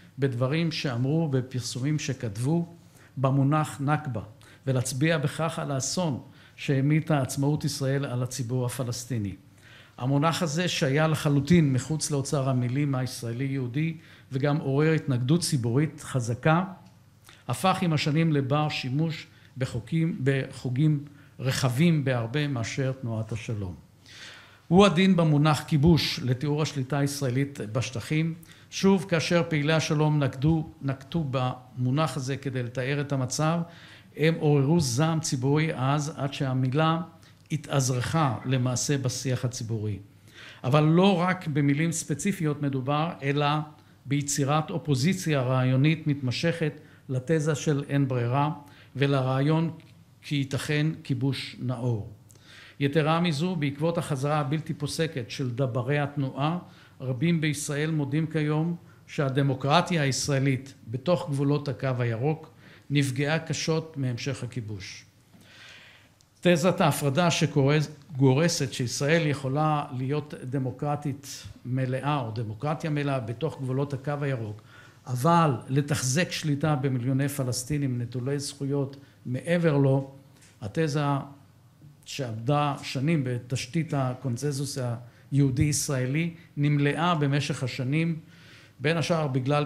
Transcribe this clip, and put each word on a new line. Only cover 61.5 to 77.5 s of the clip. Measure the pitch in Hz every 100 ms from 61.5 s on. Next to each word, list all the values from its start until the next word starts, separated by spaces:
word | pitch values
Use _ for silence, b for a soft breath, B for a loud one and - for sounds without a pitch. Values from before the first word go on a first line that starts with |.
| 143 143
הקו | - 135 123
הירוק | 120 110 143 156 - B B B -
נפגעה | 143 139 123 143 160
קשות | 165 139 - 160 160 139
מהמשך | 127 117 143 123
הכיבוש. | 120 123 107 98 - - - _ _ B B B B B B B B B _ _
תזת | 175 170 180 180
ההפרדה | 160 - 143 143 170
שגורסת | - 160 147 135 151 147 - - 131 135 131 170 - 131
שישראל | - 120 - 143 165 151
יכולה | 135 131 143 156 147 - 127
להיות | 131 147 147 -
דמוקרטית | 131 139 127 - 147 147 147 - - - - - 120
מלאה | 131 127 127 139 147
או | 113
דמוקרטיה | 110 107 104 147 156 160
מלאה | 147 143 135
בתוך | 113 120 156 -
גבולות | 127 131 143
הקו | 131 147 143
הירוק, | 143 127 107 104 B B B B -
אבל | 123 160 170 156 113 -
לתחזק | 139 147 139 127 147 175
שליטה | - 156 143 156 143
במיליוני | 139 127 123 135 143
פלסטינים | 143 123